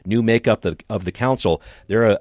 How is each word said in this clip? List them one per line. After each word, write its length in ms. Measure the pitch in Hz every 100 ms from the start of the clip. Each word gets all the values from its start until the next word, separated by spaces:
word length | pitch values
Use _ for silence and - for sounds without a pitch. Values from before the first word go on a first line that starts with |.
new 180 | 95 113
makeup 420 | 113 117 - 107
of, 140 | 90 78 -
of 160 | 107
the 80 | 90
council, 480 | - 123 131 95 80 - - -
there 220 | 107 113
are 80 | 98